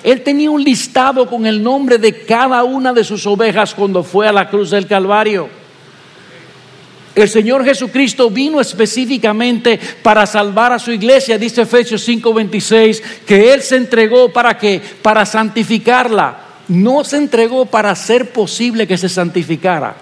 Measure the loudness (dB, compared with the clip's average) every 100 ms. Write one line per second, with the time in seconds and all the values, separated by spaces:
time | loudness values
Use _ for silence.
0 | 0 0 0 0 0 0 0 0 -2 0
1 | 0 0 -2 -2 -2 -2 0 -2 2 2
2 | 2 -2 -2 0 0 0 0 -2 0 0
3 | 0 -4 -2 0 0 0 -2 -2 -2 -2
4 | -2 0 2 2 0 -2 -2 -2 -2 -2
5 | 0 0 0 -2 -6 -12 -20 -20 -20 -20
6 | -20 -20 -20 -20 -20 -20 -20 -20 -20 -20
7 | -4 2 2 2 0 2 2 0 -2 -2
8 | -2 2 0 0 -2 -2 -2 -2 -2 -2
9 | -4 -2 -2 -2 -2 0 0 -2 -4 -4
10 | 0 2 2 0 -2 0 0 0 -4 -2
11 | 2 2 2 -2 -2 -2 0 0 0 -2
12 | -2 -2 0 -2 -2 -4 0 4 4 2
13 | -6 -14 2 4 6 4 2 -2 0 0
14 | 4 4 4 2 0 0 0 -2 -6 -4
15 | 0 2 2 0 -2 -2 -2 -2 2 2
16 | 2 0 -2 -4 -16 -18 -4 0 2 2
17 | 0 -2 0 2 2 0 0 0 0 -2
18 | 0 0 0 -4 -4 -4 -4 -2 -2 -2
19 | -2 -4 -4 -4 -4 -4 -2 -2 -4 -8